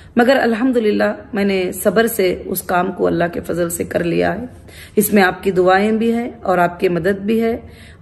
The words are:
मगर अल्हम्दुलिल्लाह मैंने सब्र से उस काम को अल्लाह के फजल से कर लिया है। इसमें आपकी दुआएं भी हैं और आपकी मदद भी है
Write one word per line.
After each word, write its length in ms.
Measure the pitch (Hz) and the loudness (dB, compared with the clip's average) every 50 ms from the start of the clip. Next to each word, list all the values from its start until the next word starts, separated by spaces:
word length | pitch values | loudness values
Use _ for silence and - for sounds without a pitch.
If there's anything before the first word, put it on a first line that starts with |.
| - - - 233 | -14 -4 0 2
मगर 200 | 240 240 277 254 | 4 4 4 4
अल्हम्दुलिल्लाह 1000 | - 233 226 208 247 262 247 247 214 208 208 202 208 208 214 - - - - | 2 0 0 0 0 0 0 2 2 2 2 2 0 0 -2 -4 -10 -8 -4
मैंने 360 | 202 202 202 196 190 180 180 - | -2 0 0 0 0 -2 -4 -4
सब्र 340 | - - 208 180 220 226 233 | -2 -2 0 2 2 2 2
से 380 | 226 - 190 185 - - - - | 2 0 0 0 0 -2 -6 -8
उस 140 | 190 185 - | -8 -6 -4
काम 260 | - 190 180 180 190 190 | -2 0 0 0 -2 -2
को 140 | 202 185 | -2 0
अल्लाह 220 | 180 175 170 170 170 | 0 0 0 -2 -2
के 140 | 175 - - | -4 -6 -8
फजल 280 | - 170 165 175 170 | -6 -4 -2 -2 -2
से 160 | 170 - 180 | -4 -6 -6
कर 180 | 175 175 175 175 | -4 -2 -2 -2
लिया 280 | 170 170 170 175 175 175 | 0 0 0 0 0 -2
है। 180 | 196 247 247 - - - - - - - - - 220 | -4 -8 -12 -14 -18 -20 -20 -20 -20 -18 -6 -2 0
इसमें 240 | 208 - 202 208 190 | 0 2 4 4 4
आपकी 300 | 185 180 180 - 196 185 | 4 2 -2 -4 -2 0
दुआएं 460 | 180 180 185 185 190 202 214 220 220 | 2 4 4 4 4 2 2 0 0
भी 120 | 233 233 | 0 0
हैं 320 | 226 233 240 254 - - - | 0 -2 -4 -6 -10 -8 -4
और 180 | 196 180 175 | -2 0 2
आपकी 300 | 175 175 175 - 202 180 | 2 0 0 -2 -2 -2
मदद 300 | 175 170 160 190 202 196 | 0 0 0 -2 -2 -2
भी 200 | 196 208 226 220 | -2 -2 0 0
है 220 | 226 226 233 240 - - - - - - - - | 0 -2 -2 -4 -8 -14 -20 -20 -20 -20 -12 -4